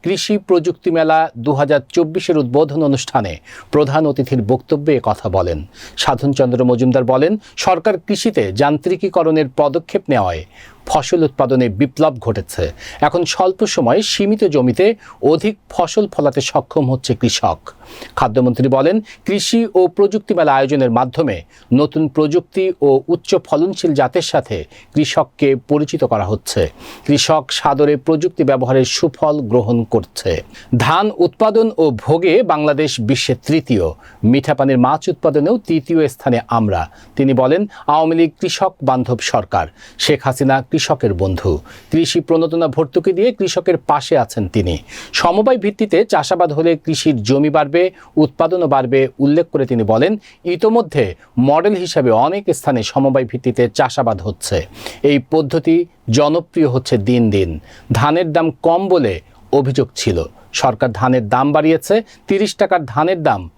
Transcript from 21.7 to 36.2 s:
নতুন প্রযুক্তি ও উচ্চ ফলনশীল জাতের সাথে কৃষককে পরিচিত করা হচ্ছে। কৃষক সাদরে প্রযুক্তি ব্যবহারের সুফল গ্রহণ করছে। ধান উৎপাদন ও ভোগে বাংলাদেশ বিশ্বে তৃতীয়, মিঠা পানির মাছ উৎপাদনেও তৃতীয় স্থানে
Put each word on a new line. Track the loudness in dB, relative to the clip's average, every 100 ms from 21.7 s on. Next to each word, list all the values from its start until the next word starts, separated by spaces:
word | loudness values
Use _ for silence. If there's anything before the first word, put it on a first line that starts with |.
| 2
নতুন | 2 0 -2 0
প্রযুক্তি | 0 0 -2 -4 -4 0 2
ও | 2 0
উচ্চ | -4 0 -2 0
ফলনশীল | -2 -2 -2 -2 0
জাতের | 0 0 -2
সাথে | -4 -2 -8 -10 -20 -8
কৃষককে | -2 0 0 -2 0 0 0 0
পরিচিত | -2 -2 -2 -2
করা | -2 -2
হচ্ছে। | -6 -4 -2 -4 -4 -20 -14 -2
কৃষক | -2 2 0 -2 -4
সাদরে | -2 2 2 2 0
প্রযুক্তি | 0 -2 -2 0
ব্যবহারের | 2 2 2 2 0
সুফল | -2 0 -2 -2 0
গ্রহণ | 0 2 -2 0
করছে। | -2 -2 -8 -4 -4 -6 -20 -4 0
ধান | 2 2 0 0 -2
উৎপাদন | _ 2 2 0 2
ও | 0 0
ভোগে | -2 0 2 2 2
বাংলাদেশ | 0 0 0 -2 -4 -2
বিশ্বে | -2 -2 -4 -2
তৃতীয়, | -2 0 -2 -2 -6 -20 -4 0
মিঠা | 0 0 0
পানির | 2 2 2
মাছ | 0 -2
উৎপাদনেও | -2 0 0 0 -2 -2
তৃতীয় | -4 0 0 0
স্থানে | -2